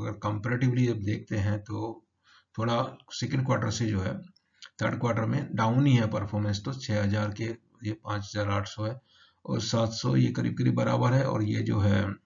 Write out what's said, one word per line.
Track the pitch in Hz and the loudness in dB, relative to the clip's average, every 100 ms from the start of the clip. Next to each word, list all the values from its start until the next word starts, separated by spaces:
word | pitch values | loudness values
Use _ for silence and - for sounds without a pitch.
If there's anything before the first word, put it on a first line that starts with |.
अगर | 107 | -8
comparatively | - 104 104 127 123 127 123 120 | -4 -4 -2 -2 2 2 4 2
जब | 107 | 2
देखते | 101 - - 107 | -2 -4 -2 -2
हैं | 101 107 | 0 0
तो | - 101 113 113 _ _ _ - _ - | -4 -6 -6 -10 _ _ _ -20 _ -4
थोड़ा | 117 117 131 - - | -2 0 -2 -8 -14
second | - 123 135 127 | -6 -2 0 2
quarter | 131 110 | 0 0
से | - 110 | 0 0
जो | 98 | 0
है | 92 - - _ _ _ - - | -2 -6 -12 _ _ _ -20 -4
third | 113 - | -4 0
quarter | 117 113 110 | 0 0 0
में | 135 - 98 | -2 -2 0
down | 113 127 143 | 2 4 6
ही | 123 | 4
है | 107 | 2
performance, | 107 98 104 104 101 135 | 0 -2 0 0 -2 -4
तो | |
छह | 135 - 104 | -8 -2 0
हजार | 101 107 104 | 2 2 -2
के | 104 113 113 _ _ | -4 -6 -8 _ _
ये | 107 | -8
पाँच | 107 110 104 | -6 -6 -6
हजार | 101 104 101 | -4 -4 0
आठ | 101 101 | 0 -2
सौ | - | -6
है | 110 131 - _ - _ - | -6 -6 -14 _ -20 _ -4
और | 123 | -2
सात | - 113 113 | 0 2 2
सौ | - 127 131 | 0 0 4
ये | 123 | 4
करीब | 123 120 113 | 2 -2 0
करीब | 123 120 | 2 2
बराबर | 120 120 123 | 2 2 4
है, | 131 - | 2 2
और | 113 | 0
ये | 107 113 | 0 0
जो | 113 113 | 0 2
है | 98 98 98 - | 4 4 0 -6